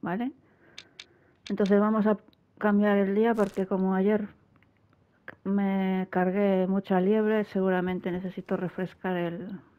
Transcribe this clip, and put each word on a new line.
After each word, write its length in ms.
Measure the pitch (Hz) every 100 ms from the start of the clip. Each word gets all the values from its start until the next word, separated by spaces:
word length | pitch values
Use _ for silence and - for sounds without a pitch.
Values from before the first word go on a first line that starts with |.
¿vale? 300 | 165 185 247 - _ _ _ - - _ - _ _ _ -
Entonces 300 | 196 202 202
vamos 300 | 208 220 208
a 100 | 208 _ _ _ _
cambiar 400 | 214 202 208 202
el 160 | 196
día 220 | 196 226 226
porque 320 | 196 - 190
como 260 | 190 190
ayer 320 | 190 196 214 214 - _ _ _ _ _ _ _ _ - -
me 640 | - 202 196 196 190 190 185
cargué 560 | 185 180 185 202 190 185
mucha 340 | 190 - 190
liebre, 440 | 185 214 214 214
seguramente 640 | 208 196 190 185 185 180 185
necesito 460 | 175 185 180 - 190
refrescar 600 | 180 - 180 - 185 180
el 440 | 170 170 180 185 -